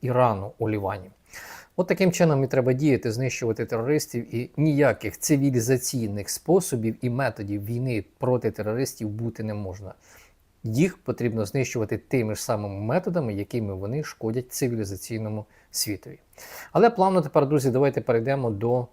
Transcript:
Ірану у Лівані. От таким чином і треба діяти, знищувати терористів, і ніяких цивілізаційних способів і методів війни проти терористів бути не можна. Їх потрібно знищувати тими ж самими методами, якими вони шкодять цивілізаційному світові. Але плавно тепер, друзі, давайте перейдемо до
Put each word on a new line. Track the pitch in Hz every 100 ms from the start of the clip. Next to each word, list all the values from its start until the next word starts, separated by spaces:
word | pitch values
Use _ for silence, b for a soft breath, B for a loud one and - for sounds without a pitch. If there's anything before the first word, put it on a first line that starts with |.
Ірану | 123 123 123 98 101 -
у | 110
Лівані. | 107 95 98 95 _ B B B B B -
От | 180
таким | 196 185
чином | 170 170 139
і | 135
треба | 135 123
діяти, | 127 151 120 120
знищувати | 110 131 - 117 110 113
терористів, | 113 120 151 - 120 120 117
і | 127 -
ніяких | 156 143 139 104 104 -
цивілізаційних | - 143 139 123 113 127 - 131 110 101 98
способів | - - 185 175 123 110 110
і | 123
методів | 120 131 107 101 101 101
війни | 120 131 110 - -
проти | 127 123 110
терористів | 104 107 117 135 - 110
бути | 104 117 113
не | 107
можна. | 104 95 92 98 - b b b b _ _
Їх | 113 113 180 -
потрібно | - 113 120 113 104
знищувати | 139 123 123 107 110
тими | - 135 107 107
ж |
самими | - 107 101 98
методами, | 107 151 180 170 120
якими | 101 101 123 104
вони | 95 101 143
шкодять | 147 - 113 117 123
цивілізаційному | - 127 113 98 95 - 113 107 107 107 b b
світові. | - 110 98 - - _ B B B B
Але | 165 226
плавно | 226 190 185
тепер, | 147 156 139
друзі, | 147 131
давайте | 123 143 135
перейдемо | 110 117 117 139 120
до | 101 117 123 120